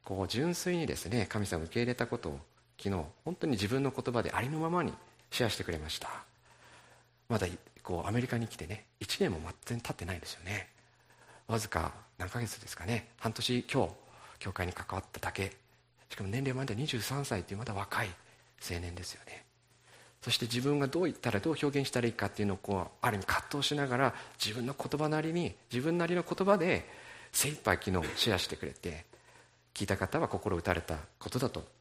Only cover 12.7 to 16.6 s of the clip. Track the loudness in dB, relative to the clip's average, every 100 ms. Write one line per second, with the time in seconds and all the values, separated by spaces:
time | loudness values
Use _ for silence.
12.7 | -8 -2 -2 -2 -4 -4 0 0 0 2
13.7 | 2 0 -2 -18 -20 -20 -10 -6 -2 -4
14.7 | -4 -6 -6 -6 -8 -6 -4 -4 -6 _
15.7 | _ _ _ -14 -8 -4 -2 0 0